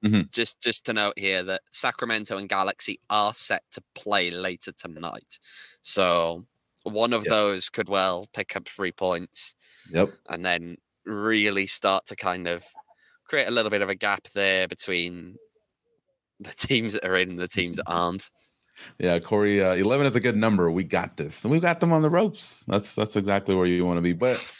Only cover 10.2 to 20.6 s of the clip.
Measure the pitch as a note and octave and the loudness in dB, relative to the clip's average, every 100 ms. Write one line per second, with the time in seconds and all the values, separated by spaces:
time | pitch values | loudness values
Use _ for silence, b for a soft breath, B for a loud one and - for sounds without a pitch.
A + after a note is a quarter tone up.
10.2 | - F2 F2+ F2 E2+ F2 _ _ - G#2 | -10 -6 -2 -2 -4 -14 _ _ -10 -6
11.2 | G#2+ A2 G#2 G2 G2 - G2+ F#2+ - - | 0 2 2 0 0 0 2 0 -2 -6
12.2 | F#2+ F2+ F2 F2 - - - b b b | -4 -4 -4 -6 -8 -20 -20 b b b
13.2 | - D3+ B2 A#2+ G#2+ G2+ G2 F#2+ G#2 G2 | -4 0 2 2 2 0 0 -2 -2 -2
14.2 | - - G2 F#2 F#2 F2+ - F2+ F2 F2 | -4 -2 2 2 0 -2 -2 -2 -2 -6
15.2 | E2+ F2+ - _ _ _ _ _ _ _ | -14 -18 -20 _ _ _ _ _ _ _
16.2 | _ _ G#2 - - C3 A2 G#2 F#2 F#2 | _ _ -12 -6 0 0 0 -4 0 0
17.2 | F#2 F2 F2+ - F2 E2+ - E2+ F2 F#2 | 0 -4 -4 -2 -2 -4 -4 0 0 -2
18.2 | - b b _ _ B B - F2+ F2 | -8 b b _ _ B B -4 0 2
19.2 | - G#2 G#2 G2+ F#2+ F2+ G2 C3+ C#3 A#2 | 2 2 4 4 4 4 2 2 2 2
20.2 | A#2+ G#2+ A2 G2+ | 2 2 4 4